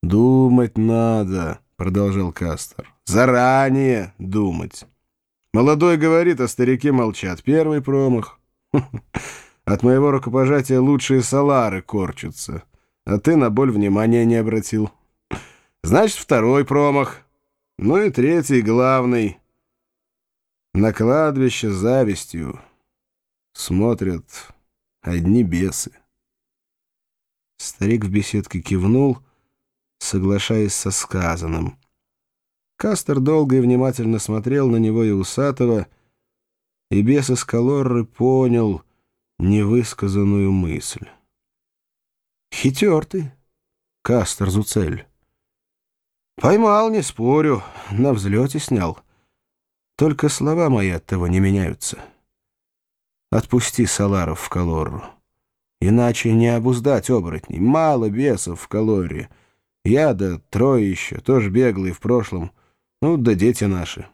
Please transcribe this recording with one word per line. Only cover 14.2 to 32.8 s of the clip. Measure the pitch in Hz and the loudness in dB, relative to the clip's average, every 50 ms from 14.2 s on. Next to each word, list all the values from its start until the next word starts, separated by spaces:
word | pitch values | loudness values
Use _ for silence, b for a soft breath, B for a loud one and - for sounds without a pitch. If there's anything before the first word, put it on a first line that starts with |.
| 117 | 4
не | 117 117 | 2 2
обратил. | 117 110 110 107 110 104 - - 110 107 101 _ _ _ _ _ _ _ _ B B B B B B B B B B - | 2 0 0 -2 -4 -4 -4 -4 -4 -4 -4 _ _ _ _ _ _ _ _ B B B B B B B B B B -4
Значит, | 82 95 156 214 220 - - | 0 2 2 2 2 0 -6
второй | - _ 147 120 110 117 131 143 143 | -4 _ 0 2 2 2 2 0 0
промах. | - 139 143 143 147 139 143 135 - - - _ _ _ _ _ _ _ _ _ _ _ - | 0 0 0 2 2 2 0 -2 -4 -8 -16 _ _ _ _ _ _ _ _ _ _ _ -4
Ну | - 104 147 190 | -2 0 2 2
и | 214 208 | 0 0
третий, | - - 123 143 165 170 165 135 139 123 | 0 0 2 2 2 0 0 2 0 2
главный. | 110 104 113 120 127 131 131 131 123 123 123 120 110 101 92 _ _ _ _ _ _ _ _ _ _ _ _ _ _ _ _ _ _ _ _ _ _ _ _ _ _ _ _ | 2 2 2 2 2 2 2 0 0 0 0 0 0 -2 -4 _ _ _ _ _ _ _ _ _ _ _ _ _ _ _ _ _ _ _ _ _ _ _ _ _ _ _ _
На | 92 101 110 | 0 0 0
кладбище | 101 - 110 113 131 151 160 151 143 135 131 127 120 - - 110 | 2 0 0 2 2 2 2 0 0 0 0 0 0 -2 -4 -4
завистью | 98 92 95 113 127 135 131 107 98 80 - - - 82 78 65 67 - - _ _ _ _ _ _ _ _ _ _ _ _ _ _ _ _ _ _ | -4 -2 0 0 2 2 2 0 -2 -6 -8 -12 -12 -10 -10 -10 -12 -14 -18 _ _ _ _ _ _ _ _ _ _ _ _ _ _ _ _ _ _
смотрят | - - - 90 92 104 117 117 - 101 95 90 82 - _ - - - - - _ _ _ _ _ _ _ _ _ | -14 -8 -2 0 0 0 0 0 -2 -4 -6 -6 -6 -10 _ -20 -20 -20 -20 -20 _ _ _ _ _ _ _ _ _
одни | _ - 87 87 85 87 104 120 120 | _ -6 -4 -2 0 2 2 2 2
бесы». | 90 82 85 92 95 87 - - - _ _ _ _ _ _ _ _ _ _ _ _ _ _ _ _ _ _ _ _ _ _ _ _ _ _ _ _ _ _ _ _ _ _ | 2 0 -2 -2 -2 -4 -8 -12 -12 _ _ _ _ _ _ _ _ _ _ _ _ _ _ _ _ _ _ _ _ _ _ _ _ _ _ _ _ _ _ _ _ _ _
Старик | - - - _ - 101 117 117 104 | -16 -16 -8 _ -2 0 0 0 0
в | 98 | 0
беседке | 92 104 101 - - 104 98 - - 92 | -2 -2 -2 0 -4 -4 -4 -4 -8 -10
кивнул, | 82 - 98 92 90 98 113 127 139 139 127 135 _ _ _ _ _ _ _ _ _ _ _ _ _ _ _ _ | -6 -4 -2 0 2 2 2 4 2 2 0 -4 _ _ _ _ _ _ _ _ _ _ _ _ _ _ _ _
соглашаясь | - - - 95 92 95 101 98 - - 117 110 107 101 - | -12 -6 -4 -2 0 0 0 0 -2 -2 0 0 0 -2 -2
со | - - 98 | -4 -6 -6
сказанным. | 95 - - - - 92 90 85 85 87 87 80 80 80 82 - - _ _ _ _ _ _ _ _ _ _ _ _ _ _ _ _ _ _ _ _ _ | -6 -6 -8 -6 -6 -4 -2 -2 -4 -4 -6 -6 -4 -4 -4 -6 -8 _ _ _ _ _ _ _ _ _ _ _ _ _ _ _ _ _ _ _ _ _